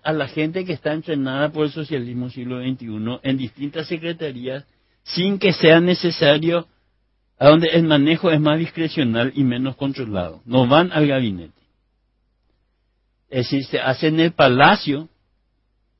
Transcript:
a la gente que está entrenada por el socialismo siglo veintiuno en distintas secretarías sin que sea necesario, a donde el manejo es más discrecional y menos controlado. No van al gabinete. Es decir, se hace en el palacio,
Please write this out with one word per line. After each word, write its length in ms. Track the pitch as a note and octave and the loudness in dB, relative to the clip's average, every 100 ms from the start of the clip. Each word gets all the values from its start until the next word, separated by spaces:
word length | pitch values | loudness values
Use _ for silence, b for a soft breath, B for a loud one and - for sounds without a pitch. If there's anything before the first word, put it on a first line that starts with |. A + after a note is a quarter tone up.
a 100 | D3+ | -6
la 140 | D#3 C3+ | -4 -4
gente 360 | D#3 D#3 F#3 | -4 -4 -4
que 80 | F#3 | -8
está 220 | D3 D3+ | -6 -6
entrenada 580 | D#3 E3+ D3 C3 C3+ D3+ | -6 -4 -4 -4 -2 -4
por 140 | D#3 D3+ | -2 -4
el 60 | |
socialismo 580 | D#3+ D3 C#3+ A#2+ B2 B2 | -4 -8 -6 -6 -8 -8
siglo 260 | B2+ B2 B2+ | -10 -10 -8
veintiuno 640 | B2+ C3 A#2 G#2+ A2 B2+ | -6 -8 -8 -8 -6 -6
en 140 | C3+ C3+ | -4 -4
distintas 500 | A#2 - C#3+ D#3+ D3+ | -6 -10 -10 -10 -8
secretarías 800 | E3+ E3 E3+ D#3 B2 B2+ C3+ - _ _ _ | -8 -8 -8 -10 -8 -10 -10 -14 _ _ _
sin 360 | - - F#3+ G3 | -10 -4 -2 0
que 140 | G3 | 0
sea 260 | D#3+ E3 E3 | 4 6 6
necesario, 880 | F3 F3+ F3 - D3 D3+ E3 E3+ E3 _ _ _ _ _ _ _ | 6 2 -2 2 2 2 0 -2 -4 _ _ _ _ _ _ _
a 100 | C#3 | 6
donde 200 | D#3+ E3 | 6 4
el 140 | E3 | 2
manejo 460 | E3 D3 D3 E3 F3+ | 4 4 4 2 2
es 100 | D3+ | 2
más 180 | D3+ D#3 | 2 0
discrecional 720 | E3 - D#3+ E3 B2 A#2 B2+ | -2 -4 -4 -2 -2 0 -2
y 100 | C#3+ | 0
menos 320 | C3 B2 C3 B2+ | -2 0 -6 -6
controlado. 640 | C#3 C3+ A2+ G2 E2+ D#2+ A#2 | -8 -6 -6 -6 -6 -10 -2
No 200 | B2+ B2 | 2 4
van 240 | D3 F3+ | 4 4
al 160 | D#3+ D3 | 2 2
gabinete. 460 | C3+ A#2 F#2 E2 _ _ _ _ _ _ _ _ _ _ _ _ _ _ _ _ _ _ | 2 -2 -6 -12 _ _ _ _ _ _ _ _ _ _ _ _ _ _ _ _ _ _
Es 220 | C3 B2 | -6 -2
decir, 140 | C#3 C3 | -4 -4
se 120 | C#3 | -4
hace 300 | B2+ B2+ D#3+ | -2 -2 0
en 120 | D#3 | 2
el 120 | E3+ | 0
palacio, 800 | - C#3 B2 D3+ G#3 - C#3 E3 _ _ _ _ _ _ _ _ | 4 2 6 4 4 -2 -6 -8 _ _ _ _ _ _ _ _